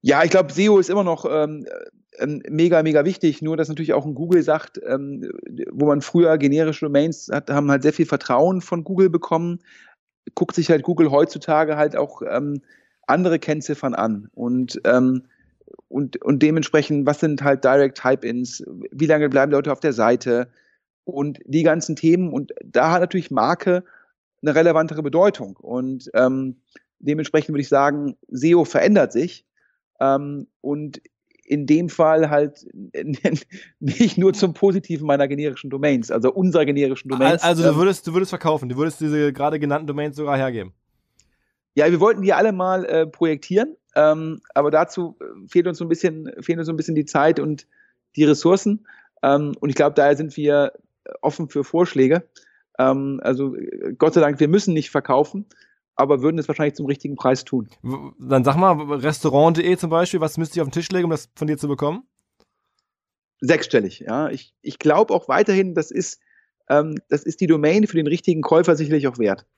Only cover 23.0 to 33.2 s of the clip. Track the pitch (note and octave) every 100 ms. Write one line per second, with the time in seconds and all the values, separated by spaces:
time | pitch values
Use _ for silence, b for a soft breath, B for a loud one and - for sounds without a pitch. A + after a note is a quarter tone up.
23 | F3 F#3 - C3 A#2+ E3+ F#3+ F3+ - b
24 | b _ _ _ D3 C#3 E3+ D#3+ D#3+ D#3
25 | D3 D#3+ G3+ G3 G2+ F#2+ - B2 C3 C3
26 | - - B2+ C3 C3 B2 _ b b _
27 | C#3+ D3+ D3 D#3 D3 D3 C3+ C#3 C#3+ D3
28 | C#3+ - _ B2+ D3+ F3 D#3 C#3 G3 G3+
29 | C3 A#2 F3 - _ _ _ _ _ _
30 | C3+ C#3 C#3+ C#3+ - _ C3+ D3 D3+ -
31 | _ _ _ _ _ D3 C#3+ D#3 F3 -
32 | D#3 D#3+ D3+ D3 D3 D3 - - G2+ C#2
33 | F#2 C3+